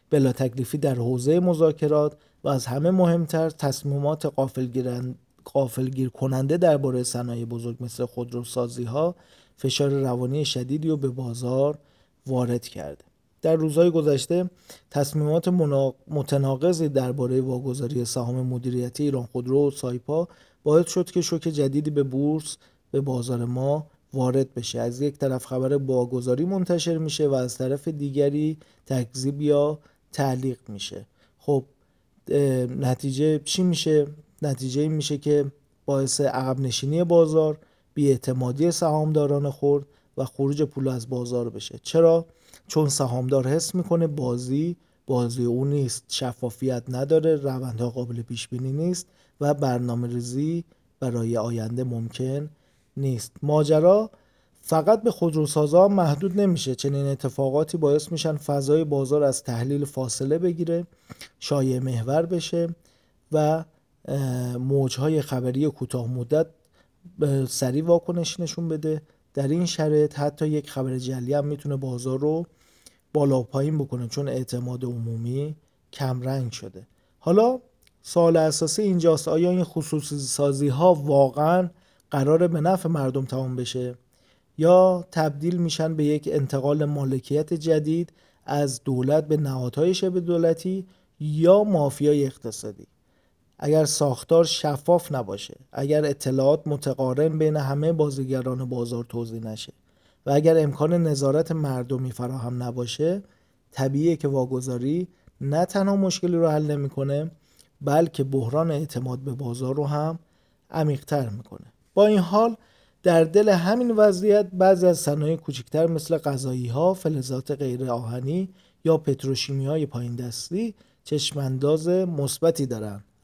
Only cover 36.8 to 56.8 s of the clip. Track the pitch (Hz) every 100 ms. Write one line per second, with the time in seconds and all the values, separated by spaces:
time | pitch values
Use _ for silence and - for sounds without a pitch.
36.8 | 135 160 175 170 165 156 156 151 _ _
37.8 | _ - 143 127 - 127 123 131 170 165
38.8 | 165 151 156 156 143 143 143 139 143 143
39.8 | 143 _ _ - 127 - 139 143 147 139
40.8 | 135 127 113 127 120 123 120 110 - 123
41.8 | - 165 165 165 165 _ _ - - 156
42.8 | 151 - 135 120 127 135 127 151 165 180
43.8 | 170 170 165 151 127 123 127 139 165 175
44.8 | _ _ - 127 120 120 120 123 139 143
45.8 | 131 - - - 131 120 123 107 131 123
46.8 | 117 127 139 160 160 156 139 131 127 113
47.8 | 120 123 120 117 117 117 - 123 131 139
48.8 | 170 180 - _ _ - 147 143 139 123
49.8 | 123 117 120 120 120 127 151 170 - _
50.8 | _ - 131 120 113 117 113 117 110 120
51.8 | 127 117 117 - 131 139 151 - _ _
52.8 | _ - 139 123 - - 143 151 147 156
53.8 | 170 202 220 _ _ _ _ _ - 160
54.8 | 156 220 226 - 170 156 147 151 151 165
55.8 | 196 202 165 143 190 185 202 165 131 127